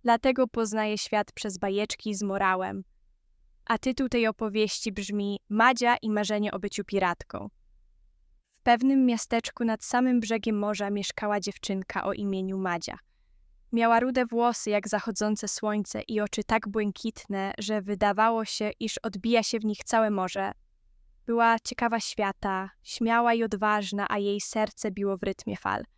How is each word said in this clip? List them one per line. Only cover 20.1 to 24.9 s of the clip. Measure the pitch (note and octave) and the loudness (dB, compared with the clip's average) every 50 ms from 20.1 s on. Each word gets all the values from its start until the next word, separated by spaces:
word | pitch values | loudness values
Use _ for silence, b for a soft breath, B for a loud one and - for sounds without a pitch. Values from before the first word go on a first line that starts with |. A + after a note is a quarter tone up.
morze. | G#3 F#3+ F#3 F3+ - G3 F#3+ G3+ G#3 _ _ _ _ _ _ _ _ _ _ _ _ _ _ | 2 0 -2 -2 -2 -4 -4 -4 -6 _ _ _ _ _ _ _ _ _ _ _ _ _ _
Była | - A#3 A#3 A#3 A#3 A3+ A3+ | -2 2 4 6 4 4 2
ciekawa | _ - - - A#3+ A#3 A#3 A3+ | _ -8 -4 -2 0 0 0 -2
świata, | - - - - G#3 G3 G3 _ - G3+ F#3+ F#3+ F#3+ F#3+ _ _ | -4 -4 -4 -2 -2 -2 -2 _ -4 -2 -2 -2 -6 -8 _ _
śmiała | _ - - - A#3 A3+ A#3 A#3 A#3+ A#3+ A#3 | _ -14 -4 -2 0 2 4 4 4 4 4
i | A#3 | 2
odważna, | A3+ G#3+ G#3+ F#3+ G#3+ G#3+ G#3+ G#3 G3+ F#3 G3+ G3+ G3+ - | 2 0 0 0 2 2 2 2 0 -2 -4 -4 -2 -2
a | - G#3 | -2 -2
jej | G3+ G3+ G3+ G#3 | 0 0 -2 -2
serce | - - - A3 G#3+ G#3+ - - - G#3+ | -4 -4 0 0 -2 -2 -2 -6 -6 -6